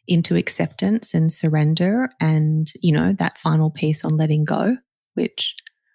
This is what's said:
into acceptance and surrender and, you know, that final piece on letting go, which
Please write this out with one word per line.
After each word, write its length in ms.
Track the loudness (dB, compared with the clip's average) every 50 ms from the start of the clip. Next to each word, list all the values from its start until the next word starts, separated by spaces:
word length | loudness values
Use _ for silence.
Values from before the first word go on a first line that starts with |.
| _ 0
into 280 | 0 2 2 2 0 0
acceptance 760 | 0 -2 -4 -4 -4 -4 -4 -2 -2 0 0 0 -2 -2 -2
and 180 | 0 0 0
surrender 760 | 0 0 -2 0 2 2 2 2 2 0 0 0 0 0 -2 -4 -4 -2
and, 500 | 0 0 2 2 2 2 0 0 -2 -4 -4 -2
you 100 | 0 2 2
know, 200 | 2 2 0 0
that 240 | 0 -2 -4 -4 -4
final 320 | -4 0 2 2 2 0
piece 340 | 0 -2 -2 -2 -2 -2 -2
on 120 | -2 0 0
letting 280 | 2 2 2 0 0
go, 320 | 0 0 0 0 0 -2 -2 _ _ _ _ _ _ -6
which 400 | -4 -4 -4 -4 -6 -8 -8 -8 -12 -16 -20 _ _ _ _ _